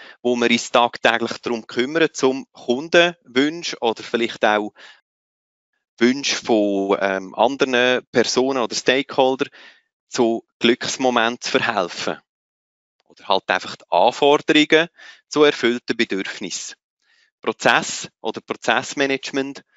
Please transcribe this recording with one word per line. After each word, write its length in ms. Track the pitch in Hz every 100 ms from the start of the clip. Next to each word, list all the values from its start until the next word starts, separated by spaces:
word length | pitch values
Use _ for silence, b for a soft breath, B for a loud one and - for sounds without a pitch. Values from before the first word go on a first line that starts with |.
| B B
wo 140 | 123 123
wir 160 | 120
uns 180 | 120 -
tagtäglich 720 | 123 120 - 120 113 113 -
darum 260 | - 117 110
kümmern, 440 | 117 127 160 156
zum 320 | - 135 135 -
Kundenwunsch 1200 | - - 123 165 175 170 - _ 120 147 170 165 -
oder 220 | 120 110
vielleicht 420 | 110 117 117 - 113
auch 280 | 104 107 B B B _ _ _ _ _ _ _ _ _ _
Wünsche 380 | 120 135 135 -
von, 600 | - 113 104 98 98 101
ähm, 340 | 98 95 95
anderen 720 | - 117 139 135 123 123 123 -
Personen 500 | 123 110 - 131 135
oder 140 | 110 107
Stakeholder 720 | - 131 139 - 131 131 139 B B B B _ _
zu 360 | - 117 113 - _
Glücksmomenten 840 | 117 123 - - 127 120 113 123
zu 100 | -
verhelfen. 680 | 131 117 107 87 - - 76 _ _ _ _ _ _ _ _ _
Oder 220 | _ -
halt 220 | 95 -
einfach 260 | 92 - -
die 100 | -
Anforderungen 1000 | 87 107 - 143 147 - 151 151 156 170 B B B _
zu 140 | 147
erfüllten 540 | 147 - 117 120 - 113
Bedürfnissen. 760 | 113 95 - - 92 - - - _ _ _ _ _ _ -
Prozess 640 | 107 127 117 214 - - _
oder 200 | 117 110
Prozessmanagement 1200 | - 113 - 117 135 143 139 135 - 139 135 139 _